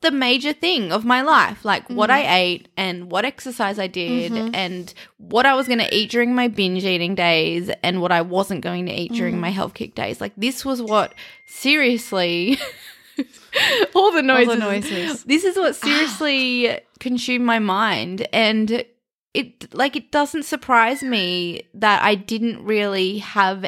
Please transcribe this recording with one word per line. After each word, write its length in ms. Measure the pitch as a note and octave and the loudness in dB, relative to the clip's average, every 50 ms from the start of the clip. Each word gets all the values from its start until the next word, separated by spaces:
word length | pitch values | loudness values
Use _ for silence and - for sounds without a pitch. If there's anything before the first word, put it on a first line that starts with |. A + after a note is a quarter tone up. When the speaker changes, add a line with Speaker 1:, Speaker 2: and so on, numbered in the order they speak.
Speaker 1:
the 100 | - D#4+ C#4 | -2 0 0
major 400 | C4+ B3+ B3 B3+ C4+ C#4+ D4 D4 | 2 2 2 2 2 0 -2 -4
thing 400 | - E4 F4 F#4 C4+ G3+ E3 E3+ | -2 -2 0 0 0 0 0 -2
of 120 | G#3+ A3 | 0 2
my 160 | A#3+ B3 B3+ C4+ | 2 2 2 4
life, 420 | D#4+ D#4 A#3+ E3+ - G#3+ - - | 4 4 4 4 2 0 -4 -2
like, 240 | G#3+ F#3+ - - - | -2 -2 -2 -2 -4
what 180 | B3 A#3+ G#3+ A3 | -2 0 2 4
Speaker 2:
Mm. 60 | C4 | 4
Speaker 1:
I 220 | C#4+ C#4+ - F3+ F#3 | 4 4 4 4 4
ate 300 | F3+ F3+ F3 - - _ - | 4 2 0 -4 -8 _ -8
and 340 | - F#3+ F#3 F3 F3 F3+ F3+ | -6 -4 -4 -4 -6 -8 -4
what 140 | F3 F#3+ A3 | -2 -2 -2
exercise 540 | C#4 C4+ - - C4 A#3+ - A3 G3 G#3 G#3+ | -2 -4 -8 -12 -10 -6 -4 -2 -2 -2 -4
I 100 | F#3+ F#3 | -6 -6
did 440 | F#3 F#3 E3+ E3+ - - E3+ F3 A3+ | -4 -4 -4 -2 -2 -2 -2 -2 -4
Speaker 2:
Mm-hmm. 220 | A3+ A3 A3+ A#3 | -4 -4 -4 -4
Speaker 1:
and 400 | G3 F#3+ F3 F3+ F3+ F3 F3+ - - - - _ - | -4 -4 -4 -6 -8 -10 -12 -16 -20 -20 -20 _ -20
what 260 | - F3 - A#3 C4 | -8 -2 0 4 4
I 80 | C#4 C4+ | 4 4
was 120 | C4 C4+ A#3+ | 4 2 0
gonna 200 | B3 A#3 - - - | 0 0 0 0 0
eat 180 | G#3 A3 - | 0 0 0
during 240 | - A#3+ A#3+ A#3+ B3+ | 0 0 2 2 2
my 140 | B3 B3 A#3+ | 2 0 0
binge 360 | G#3 - G3 F3+ F3+ F#3 G3 | 0 0 0 0 0 0 0
eating 300 | F#3+ F3+ E3+ F3 F3 G3 | 0 0 0 -2 -2 -2
days 560 | F3+ F3 E3+ E3 D#3+ D#3+ E3 E3 E3+ F3+ G3+ - - - | 0 2 2 4 4 2 2 0 -2 -4 -4 -6 -4 -2
and 180 | F3 F3+ F#3 | -2 0 0
what 120 | F3 F3 F3 | 0 2 2
I 100 | E3+ E3+ | 2 0
wasn't 380 | F3+ F3+ F#3+ G3 F#3+ G3 D3 - | 0 0 -2 -2 -2 -2 -6 -4
going 240 | F3 F3+ F3+ F3+ | -6 -6 -4 -4
to 60 | F3+ - | -4 -4
eat 200 | - F3 - A#3 | -6 -6 -4 -4
during 220 | A3+ - - - | -2 -2 -2 -2
Speaker 2:
Mm. 40 | F3 | -2
Speaker 1:
my 100 | E3+ E3+ | -2 -2
health 240 | F#3+ G3 - - - | -2 -2 -4 -6 -6
kick 200 | - - - - | -10 -12 -10 -8
days. 260 | - - - - - | -8 -6 -6 -6 -8
Like, 120 | - G3+ - | -8 -10 -8
this 280 | G3 G3+ B3+ B3+ - - | -4 -4 -4 -4 -4 -4
was 160 | C4+ C4 A#3+ | -4 -4 -4
what 320 | A#3 G#3+ G#3+ G#3 F#3 - - - - - - - - | -2 0 2 2 2 0 -4 -12 -20 -20 -20 -20 -20
seriously 1120 | - - - - C4+ D4 D#4 C#4 A#3+ B3 A#3 - - G3+ F#3 F3 F3 E3+ E3+ F3 G#3+ C#4 - - - - - - - - - - - - - | -20 -12 -4 0 2 4 4 4 2 2 0 -2 -4 -2 -2 0 0 0 0 0 0 0 0 -2 -8 -14 -16 -20 -20 -20 -20 -20 -14 -8 -8
<laughs> 0 | C4 - - - - - - C#5+ - - C5+ A#4+ G4+ - - | -8 -8 -10 -20 -12 -6 -2 0 0 2 2 2 0 2 2
all 160 | F4+ F#4+ G#4+ E4+ | 2 4 4 4
the 60 | D#4+ | 2
Speaker 2:
All 280 | C4+ C4 C4 B3+ A#3+ | 2 4 4 4 4
the 100 | A#3 A#3 | 4 2
Speaker 1:
noises. 20 | A#3+ | 0
Speaker 2:
noises. 680 | G#3+ G3+ G3 G#3 G3+ D4+ G3+ B3+ F4 D#4 D4 - - | 0 0 -2 -2 -4 -4 -4 -4 -4 -4 -6 -6 -2
Speaker 1:
This 200 | A#3+ C#4 D#4+ F#4+ | 0 0 2 2
is 120 | F#4+ F4+ | 0 0
what 160 | F#4+ F4+ D#4 C#4+ - - | 2 0 0 0 -2 0
Speaker 2:
Ah. 40 | |
Speaker 1:
seriously 920 | D4 D4 D4 D#4 C#4 G#3 - D#4 D4 C#4 C4 C4 B3+ B3 B3 A#3+ A#3 - - - _ _ - | 0 2 2 2 0 -2 -2 -2 0 0 0 0 0 0 0 0 0 0 -2 -8 _ _ -10
consumed 440 | - B3+ B3 A#3+ A#3+ - B3 A#3+ B3 | -6 -4 -4 -2 -2 0 0 0 2
my 140 | A#3+ A3+ A3+ | 2 2 2
mind, 680 | G#3+ G3+ F#3 G3 A3+ G#3+ F3+ A2+ G#2+ F3 F#3 F#3+ - - - | 2 0 0 2 0 0 0 -2 -4 -6 -6 -6 -6 -2 0
and 520 | G#3+ A3+ G#3+ A3 A3 A3 G#3+ A3+ A#3 - - _ _ _ _ _ _ _ _ - | 2 2 2 2 2 0 0 0 -2 -4 -6 _ _ _ _ _ _ _ _ -6
it, 380 | C#3+ - - - - - - - | -4 -4 -6 -8 -20 -20 -8 -2
like, 220 | B2 C4 D4 - | 0 0 0 0
it 160 | D4 - _ - | -4 -8 _ 0
doesn't 300 | D4 D4 C#4+ - D#4+ C#4+ | 0 0 0 -2 -6 -6
surprise 580 | - D#4 C#4+ - - B3 A#3 A3+ A3+ C#4 C#4 C4+ | -4 -6 -6 -2 2 4 4 4 4 2 -2 -2
me 600 | C4 B3 G#3+ F#3 F3+ F3+ F3+ F3 F3 E3 - - _ - | -2 -2 0 0 0 -2 -2 -4 -4 -6 -8 -12 _ -6
that 300 | G3 A3 G#3+ G3+ - - | 0 2 4 4 4 4
I 120 | G#3 G#3 | 2 2
didn't 460 | F#3+ G3 - A3+ A3 A3+ A#3 G#3 - - | 0 -2 -4 -4 -2 -2 -2 -4 -4 -4
really 500 | G3+ A3 G#3 G#3 G3+ G3 F#3+ F#3 F#3+ G3+ G#3+ | -2 0 0 0 0 0 0 0 0 -2 -4
have 460 | G3+ - - G#3+ G3 F#3+ F#3+ F#3+ F#3 | -8 -4 0 2 2 2 2 -2 -4